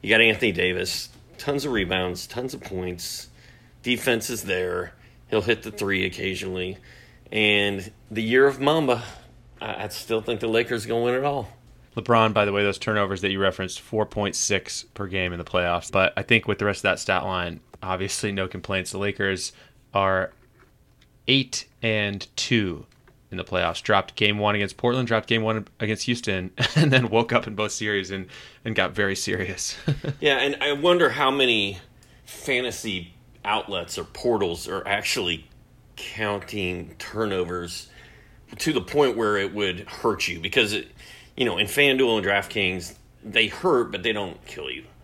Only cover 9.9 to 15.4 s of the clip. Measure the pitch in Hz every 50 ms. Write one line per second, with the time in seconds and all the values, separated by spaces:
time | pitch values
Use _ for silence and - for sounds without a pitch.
9.9 | - - - - 117 110 107 - 117 101 117 113 110 113 117 - 123 113 104 113
10.9 | 117 117 120 123 123 127 139 143 143 139 110 - - - - - - - - -
11.9 | - 117 101 - 117 113 110 107 104 110 104 104 98 101 101 101 95 - - 110
12.9 | 107 104 101 95 98 92 98 95 98 95 98 95 92 - 95 90 - - - -
13.9 | - 107 107 - - 107 101 98 - - - - 101 92 - - - - - _
14.9 | _ - 101 92 92 95 92 90 87 87